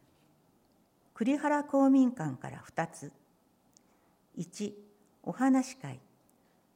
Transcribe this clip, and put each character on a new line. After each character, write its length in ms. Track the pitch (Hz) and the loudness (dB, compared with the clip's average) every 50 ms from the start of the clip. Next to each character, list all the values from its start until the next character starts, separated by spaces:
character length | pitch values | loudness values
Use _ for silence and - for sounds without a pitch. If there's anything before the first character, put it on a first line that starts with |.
| _ _ _ _ _ _ _ _ _ _ _ _ _ _ _ _ _ _ _ _ _ _ _ - | _ _ _ _ _ _ _ _ _ _ _ _ _ _ _ _ _ _ _ _ _ _ _ -4
栗 180 | 220 240 285 | 0 0 0
原 280 | 285 302 294 294 294 285 | 0 0 0 0 0 -2
公 260 | 294 - 277 269 269 | 0 2 4 6 6
民 220 | 269 269 262 240 | 6 6 6 4
館 280 | 240 - 156 151 131 - | 2 -2 -6 -6 -6 -8
か 80 | - 135 | -10 -14
ら 100 | 117 117 | -14 -14
二 280 | - - _ - 165 | -18 -10 _ -6 -6
つ。 240 | 165 - - 143 147 - _ _ _ _ _ _ _ _ _ _ _ _ _ _ _ _ _ _ _ _ _ _ _ _ | -6 -6 -14 -18 -18 -18 _ _ _ _ _ _ _ _ _ _ _ _ _ _ _ _ _ _ _ _ _ _ _ _
一、 420 | - 170 - - - 208 208 208 - - - _ _ _ _ _ _ - | -12 -12 -12 -10 -10 -10 -10 -10 -14 -20 -20 _ _ _ _ _ _ -12
お 80 | - | -12
話 440 | 175 - 254 269 262 262 254 - - | -4 0 2 4 4 2 0 -2 -10
会。 240 | - - 139 127 127 - _ _ _ _ _ _ _ _ _ _ _ _ _ _ | -14 -14 -14 -14 -16 -20 _ _ _ _ _ _ _ _ _ _ _ _ _ _